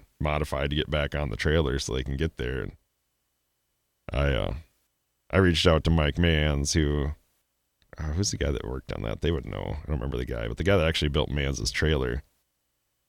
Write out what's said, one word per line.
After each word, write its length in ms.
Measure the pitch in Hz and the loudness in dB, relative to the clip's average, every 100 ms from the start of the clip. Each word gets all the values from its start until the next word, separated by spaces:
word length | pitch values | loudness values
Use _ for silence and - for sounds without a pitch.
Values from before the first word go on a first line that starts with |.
| - - | -14 -6
modified 520 | 76 76 76 69 71 | -2 -2 -2 -2 -2
to 40 | 73 | -2
get 140 | - | -2
back 240 | 76 73 73 | -2 -2 -2
on 140 | 73 | -4
the 60 | 53 | -2
trailer 400 | 80 80 71 69 | 2 2 2 0
so 140 | - | -2
they 100 | 65 | -4
can 140 | 67 69 | -4 -2
get 180 | 80 - | -4 -4
there. 240 | 62 64 | -6 -4
And 80 | 50 - _ _ _ _ _ _ _ _ _ _ _ _ - | -8 -12 _ _ _ _ _ _ _ _ _ _ _ _ -6
I, 180 | - 71 | 0 2
uh, 200 | 60 50 57 - _ _ _ _ _ - | 0 -2 -6 -10 _ _ _ _ _ 0
I 60 | 87 | 4
reached 300 | 92 80 90 | 4 4 4
out 160 | 80 | 4
to 80 | 82 | 4
Mike 260 | 82 73 73 | 4 2 2
Mans, 560 | 87 78 76 71 71 | 4 4 2 2 0
who, 380 | 82 73 73 71 73 _ _ _ _ _ _ _ - | 2 2 2 -2 -6 _ _ _ _ _ _ _ -10
uh, 60 | 78 | -4
who's 180 | 78 104 | -2 -2
the 60 | - | -2
guy 140 | 71 | -2
that 160 | 64 - | -2 -4
worked 240 | 65 - | -8 -8
on 120 | - | -6
that? 180 | 55 53 | -6 -2
They 100 | 82 | 0
would 140 | 80 - | -2 -4
know. 320 | 50 50 76 | -6 -6 -6
I 80 | - | -4
don't 100 | 76 | -4
remember 220 | 67 62 | -2 -4
the 80 | 60 | -4
guy, 220 | 58 57 | -4 -4
but 100 | 57 | -2
the 60 | |
guy 140 | 87 98 | 2 4
that 100 | 80 | 4
actually 220 | - 73 | 2 0
built 200 | 73 - | 0 0
Mans's 420 | 71 69 65 57 | 0 -2 -2 -4
trailer 520 | - 78 76 64 62 - _ _ _ _ _ _ _ | 0 2 2 0 -4 -8 _ _ _ _ _ _ _